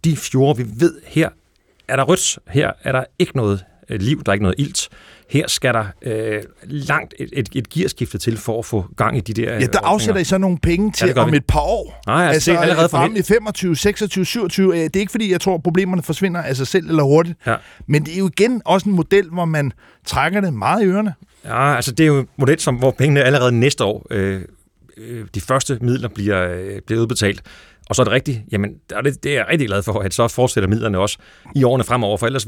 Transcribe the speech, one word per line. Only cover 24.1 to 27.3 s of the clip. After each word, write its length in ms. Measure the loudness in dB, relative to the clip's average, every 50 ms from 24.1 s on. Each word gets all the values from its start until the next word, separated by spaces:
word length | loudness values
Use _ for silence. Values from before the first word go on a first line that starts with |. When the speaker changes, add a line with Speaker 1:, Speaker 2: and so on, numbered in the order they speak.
Speaker 1:
øh, 300 | -4 -2 -2 -2 -2 -4 -8 -12 -18 _ _ _ _ _ _ _ _
øh, 280 | -20 -16 -14 -12 -12 -12 -10 -10
de 60 | -8
første 360 | -2 -2 -2 0 0 -2 -4 -2
midler 260 | 0 0 0 0 -2 -6
bliver, 380 | -6 -2 0 0 2 2 0 -2 -4
øh, 280 | -6 -8 -10 -10 -12 -6
bliver 160 | -4 0 0
udbetalt. 400 | 0 0 0 0 0 0